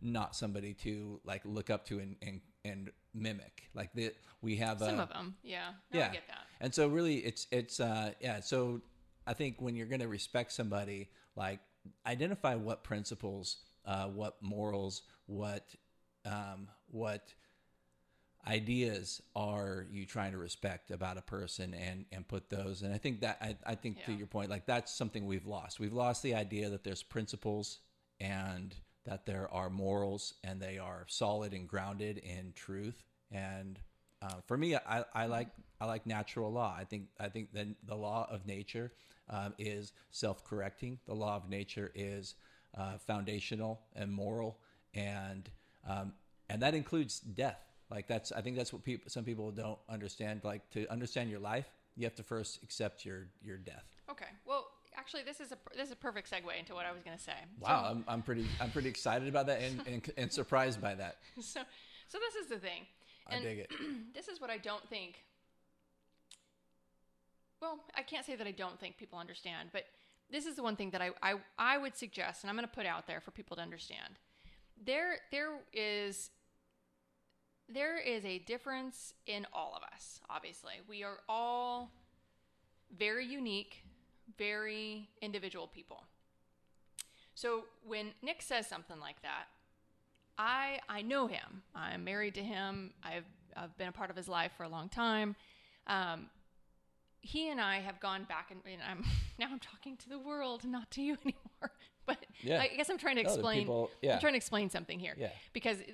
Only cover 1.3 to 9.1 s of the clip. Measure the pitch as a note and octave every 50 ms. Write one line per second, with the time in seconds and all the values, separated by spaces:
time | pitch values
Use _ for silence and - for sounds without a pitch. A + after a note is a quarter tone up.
1.3 | G2 G2 - G#2 G#2 G#2+ G2 - A2 G#2 - - - G2+ G2 G2 G2 - - G#2
2.3 | F#2+ F#2 - - - _ - G#2 G2 G2 G2 G2+ - _ _ _ - A2+ G#2+ A2
3.3 | G#2+ G2+ - - - - - - - - G2+ F2+ - A#2 A2+ A2+ - - - -
4.3 | - - - A2+ A2 G#2 A#2 A2 A2 G2+ G#2+ G#2+ G#2+ - - - - - - F3+
5.3 | F#3+ - - - F#3 F3 F3 F3 F#3+ - - - - E3+ C3+ G2+ F#2 E2+ - -
6.3 | - - - - - - - C3 B2+ - D3+ D3 D3 E3 E3+ E3 D3 B2+ - A#2
7.3 | G#2+ - - - - B2 A#2 - - - B2 A#2 A2 A2 G#2+ G#2+ G2+ - - B2+
8.3 | A2 G#2 G2 - C#3 C3 B2 B2 A#2+ A#2+ - - - - - -